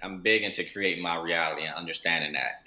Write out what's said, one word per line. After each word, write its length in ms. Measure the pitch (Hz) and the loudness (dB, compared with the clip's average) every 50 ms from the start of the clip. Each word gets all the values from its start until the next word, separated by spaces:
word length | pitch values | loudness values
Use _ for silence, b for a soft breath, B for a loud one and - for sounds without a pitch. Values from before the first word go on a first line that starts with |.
| - | -10
I'm 180 | 95 98 92 | -10 -6 0
big 220 | 87 110 110 110 104 | 4 6 6 6 4
into 200 | 101 90 - 87 85 | 2 -2 -4 -4 -4
creating 300 | - 101 98 92 85 85 | -4 0 0 0 0 0
my 140 | 87 85 85 | 0 -2 -2
reality 480 | 85 82 85 85 82 82 80 78 76 78 | -2 0 0 2 2 2 2 0 -2 -4
and 80 | 80 73 | -4 -4
understanding 600 | 80 85 85 80 - - 85 85 82 76 73 73 | -6 -6 -6 -4 -2 0 2 2 2 2 0 -2
that. 280 | 69 64 - - - - | -2 -2 -2 -4 -6 -10